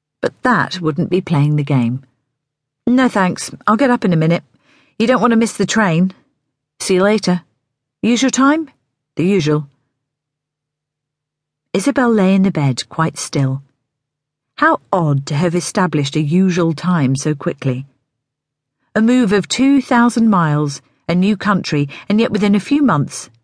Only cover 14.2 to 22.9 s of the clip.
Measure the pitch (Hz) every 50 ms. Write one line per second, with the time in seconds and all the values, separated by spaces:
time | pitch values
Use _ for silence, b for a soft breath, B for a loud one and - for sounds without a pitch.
14.2 | _ _ _ _ _ _ _ - 294 320 311 - _ _ - 185 170 151 143 135
15.2 | 139 - 151 139 180 175 160 175 170 - - 208 185 175 143 151 143 139 - 156
16.2 | 160 143 165 185 190 185 170 180 170 165 160 135 - 175 180 170 139 127 139 139
17.2 | - 156 151 143 - 175 139 - - 139 127 127 139 - _ _ _ _ _ _
18.2 | _ _ _ _ _ _ _ _ _ _ _ _ _ _ - 214 220 226 247 254
19.2 | 247 190 208 202 185 - - - 262 269 285 277 247 - 254 233 233 240 - 240
20.2 | 226 226 202 180 165 151 147 147 151 143 139 - - _ _ _ _ - 170 180
21.2 | 185 202 214 190 - 202 202 180 - - - 147 143 143 B B B B 202 214
22.2 | 226 - - 202 202 202 202 202 190 - 277 302 294 240